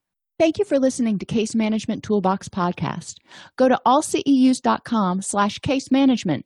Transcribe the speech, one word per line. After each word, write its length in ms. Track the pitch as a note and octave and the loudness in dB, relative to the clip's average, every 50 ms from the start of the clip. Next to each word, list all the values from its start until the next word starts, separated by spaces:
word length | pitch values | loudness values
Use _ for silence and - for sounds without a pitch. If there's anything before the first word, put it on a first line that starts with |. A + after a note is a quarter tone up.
| _ _ _ _ _ _ _ - | _ _ _ _ _ _ _ 0
Thank 180 | E4 E4 D#4 - | 0 2 2 0
you 60 | G4+ | -2
for 160 | - D4 C#4 | 0 0 2
listening 400 | C4 C4 B3+ - A#3+ A3+ G#3+ F3+ | 2 0 0 0 -2 -2 -2 -2
to 60 | - | -4
Case 280 | - - A#3 G#3 A3 - | -4 -2 -2 -2 -2 -2
Management 480 | A3+ A3 G#3+ A3 A3 - - G#3+ - - | -2 0 0 -2 -2 -4 -4 -6 -6 -4
Toolbox 460 | - G#3+ G#3 F#3 F#3+ F#3+ F#3+ - - | -2 -2 0 0 0 0 -2 -4 -8
Podcast. 720 | - G3 F3 F3 F3+ - E3 - - - - - - - _ _ - - - - _ | -6 -4 -2 -2 -2 -4 -6 -6 -6 -8 -10 -14 -18 -20 _ _ -20 -20 -20 -8 _
Go 120 | - B3+ B3+ | 2 2 2
to 120 | B3 - - | 2 2 2
all 160 | A3+ B3+ D4 D#4 | 2 2 2 2
C 180 | - - E4+ - | 0 -4 -2 0
E 240 | C#4 C#4 C4 B3+ C4 | 2 4 4 4 4
Us 100 | C4 - | 2 2
dot 220 | - A#3+ A3 - - | 0 0 -2 -2 -2
com 380 | - A#3 A3 G3+ F3+ F3+ F#3+ F#3+ | -4 -2 0 0 0 -2 -2 -4
slash 360 | - - G3+ G3+ G#3 - - | -4 -2 0 0 -2 -2 -4
case 340 | - - B3+ C4+ - - C4 | -4 -4 -4 -4 -2 0 2
management 520 | C4+ C#4 C4+ B3+ A3+ - F#3 D3 A#2 - | 4 4 4 2 2 0 -2 -4 -4 -6